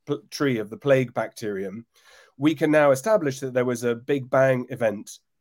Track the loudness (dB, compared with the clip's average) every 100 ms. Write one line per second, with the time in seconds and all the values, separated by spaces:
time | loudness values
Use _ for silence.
0 | -8 -8 -8 -2 0 0 -4 -4 2 2
1 | 2 -4 -8 -6 -8 -6 -8 -10 -18 _
2 | _ -20 _ -2 -2 0 2 4 4 4
3 | 2 0 0 -6 -4 -2 0 -2 -2 -4
4 | -2 -4 0 2 4 2 -2 -2 -2 -2
5 | -10 -20 _ _